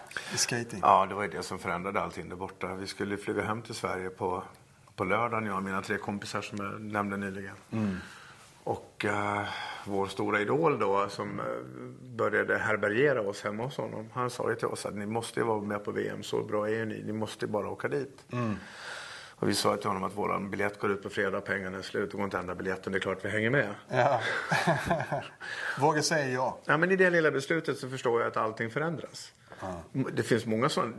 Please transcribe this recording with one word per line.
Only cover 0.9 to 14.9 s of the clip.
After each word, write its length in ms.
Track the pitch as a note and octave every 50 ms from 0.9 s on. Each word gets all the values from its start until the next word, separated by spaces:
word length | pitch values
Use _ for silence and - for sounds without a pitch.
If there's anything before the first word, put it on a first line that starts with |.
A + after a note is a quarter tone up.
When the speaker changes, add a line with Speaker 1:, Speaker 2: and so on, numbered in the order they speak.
| G2 F#2 F#2+
Speaker 2:
det 100 | F#2+ G2
var 80 | G2+ G#2
ju 60 | F2
det 140 | - - F#2+
som 160 | - G2 F2+
förändrade 420 | - F#2+ E2+ F2 F2+ G2 - F#2+
allting 280 | E2+ F2 - F2+ D#2+ E2+
där 60 | F2+
borta. 380 | F2+ F#2+ F#2 - - - F#2 F#2+
Vi 120 | F#2 G2
skulle 300 | F#2+ - - G#2 G2+ G2+
flyga 240 | G2+ - A2 G#2 G2+ G2
hem 180 | G#2+ A2 A#2
till 120 | A#2 - A2+
Sverige 340 | - - F#2 F#2 F#2 F#2 F#2
på, 340 | F#2 - G2+ F2+ F2+ F#2+ F#2 - - - - - - - - - -
på 80 | - G2+
lördagen, 420 | F#2 G2+ A2 A#2+ A#2 A2+ A2 A2
jag 100 | G#2 G2
och 60 | F#2+ F#2+
mina 180 | G2 F#2+ G2
tre 160 | F#2+ - G2+
kompisar 440 | G2 - G#2+ G2+ G2 G#2+ - - G#2
som 160 | - - A2
jag 240 | G#2 G2 G2+ G#2 G#2+
nämnde 360 | A2 G#2 G#2+ G#2 G2+ G2+ G2+
nyligen. 380 | G2+ G2+ G2 F#2+ G2+ F#2+ F#2+ G2 - - -
Speaker 1:
Mm. 240 | A2 A2 G#2+ G2 F#2 F2 E2+ - - - - - - - - - - - -
Speaker 2:
Och, 420 | A2 A2 - - - - - -
eh, 380 | G#2 G#2 G#2 G2+ G2+ G#2 G#2 G2+ G2 - - - - - - -
vår 220 | G2 G2+ G2 G2
stora 340 | F#2+ - - G#2+ G#2 G#2 G#2
idol 380 | G2+ - B2+ D3 E3 D3+ C#3 A2
då, 300 | G#2+ G2 G2 G2+ G2+ G2+
som, 300 | - - G#2 G2+ G#2 G#2
eh, 60 | A#2 A#2 A#2+ A#2+ B2+ B2+ B2+ B2 B2 B2+ B2+ B2+ B2+ B2+ A#2+
började 420 | A2 G#2+ G#2 G#2 G#2 G2+ G2+ G2+
härbärgera 640 | G2+ G#2+ A2 G#2+ G2+ G#2 G#2 G#2 A#2+ C#3+ D3 C3 A#2+
oss 220 | G#2 G2 G2+ - -
hemma 200 | G#2 G#2 A2 A#2+
hos 140 | C#3 -
honom, 320 | - A#2+ A2+ A2 A2 A2 A2+ -
han 160 | B2+ B2 A#2+
sa 200 | - - - A2+
ju 60 | A#2
till 120 | - -
oss 180 | - A2 - -
att 100 | -